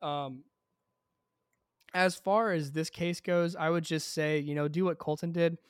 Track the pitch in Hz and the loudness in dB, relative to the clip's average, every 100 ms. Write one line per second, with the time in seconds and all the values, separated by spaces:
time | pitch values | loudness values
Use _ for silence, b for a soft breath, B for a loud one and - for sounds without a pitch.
0 | 156 147 135 131 - _ _ _ _ _ | -4 -4 -6 -10 -16 _ _ _ _ _
1 | _ _ _ _ _ _ _ _ - 180 | _ _ _ _ _ _ _ _ -6 2
2 | 185 - 190 208 226 170 139 156 160 - | 2 2 2 2 4 0 -2 -2 -4 -2
3 | 170 170 - 175 170 175 160 170 160 156 | -4 -2 0 2 2 0 0 0 0 -2
4 | - - 151 156 147 147 147 160 185 160 | -2 -2 0 0 0 -2 0 2 0 0
5 | - 151 170 170 170 170 b | -4 -4 -2 2 2 0 b